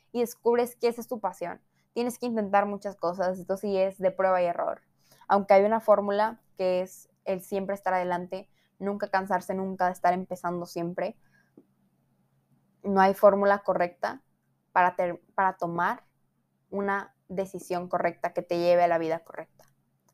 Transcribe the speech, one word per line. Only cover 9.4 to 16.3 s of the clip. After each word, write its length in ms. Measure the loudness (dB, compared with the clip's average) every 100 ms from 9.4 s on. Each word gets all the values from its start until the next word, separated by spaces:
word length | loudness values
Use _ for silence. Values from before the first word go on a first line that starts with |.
| -2
nunca 340 | -4 -4 -2 -2
de 40 |
estar 220 | 0 0
empezando 520 | 0 -4 -8 -6 -6 -8
siempre. 520 | -6 -6 -4 -8 -8 _ _ _ _ _ _ _ _ _ _ _ _ _ _ _ _
No 180 | -2 4
hay 120 | 4
fórmula 460 | 6 6 6 4 2
correcta 640 | 0 0 -2 -4 -8 -8 _ _ _ _ _
para 240 | 2 2 2
ter-, 260 | -4 -6 _ -2
para 220 | -2 -2
tomar 460 | -4 -2 -2 -4 -12 _ _